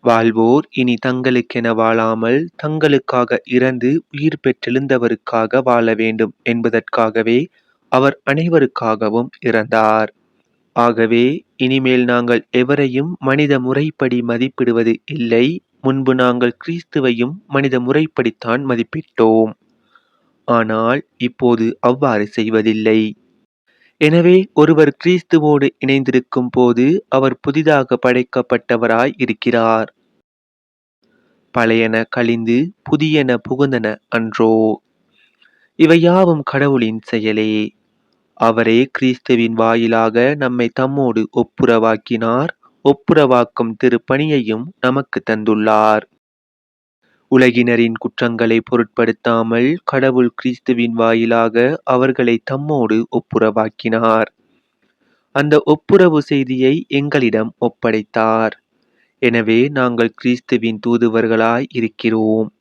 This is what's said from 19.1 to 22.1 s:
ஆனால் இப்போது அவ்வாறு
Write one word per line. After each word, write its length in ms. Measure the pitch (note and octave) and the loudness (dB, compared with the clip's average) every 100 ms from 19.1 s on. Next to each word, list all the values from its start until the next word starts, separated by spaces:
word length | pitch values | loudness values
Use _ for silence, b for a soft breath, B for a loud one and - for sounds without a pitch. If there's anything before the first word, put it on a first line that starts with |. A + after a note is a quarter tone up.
| - A2+ A2 A2 G#2+ _ _ _ _ _ _ _ _ - | 0 2 2 0 -4 _ _ _ _ _ _ _ _ -4
ஆனால் 540 | A#2+ A2 A2 A2+ C3+ - _ | -2 0 -2 -2 -2 -6 _
இப்போது 460 | A#2+ - B2 A#2 A2+ - | -8 -2 0 2 0 -2
அவ்வாறு 460 | A#2+ C3 C#3+ | -2 0 0